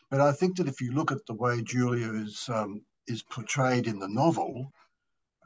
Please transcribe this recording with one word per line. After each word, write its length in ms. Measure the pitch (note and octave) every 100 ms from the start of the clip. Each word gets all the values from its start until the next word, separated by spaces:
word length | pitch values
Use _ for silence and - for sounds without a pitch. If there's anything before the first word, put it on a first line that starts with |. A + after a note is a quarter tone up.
| -
but 100 | C#3
I 100 | C#3+
think 260 | C#3 F#3 F#3
that 100 | B2
if 120 | -
you 120 | B2
look 200 | C#3 D#3+
at 140 | C#3 -
the 80 |
way 300 | G#2+ B2 A#2+
Julia 500 | A2 B2+ B2 A#2+ A2
is, 340 | A2 G#2+ - -
um, 320 | A2 G2+ G#2+ - _ -
is 160 | A2+
portrayed 640 | - B2+ A2+ C3+ B2+ B2 A2+
in 100 | G2
the 100 | G2
novel, 640 | G#2 E3+ - F#4+ - C#3 - _ _ _ _ _ _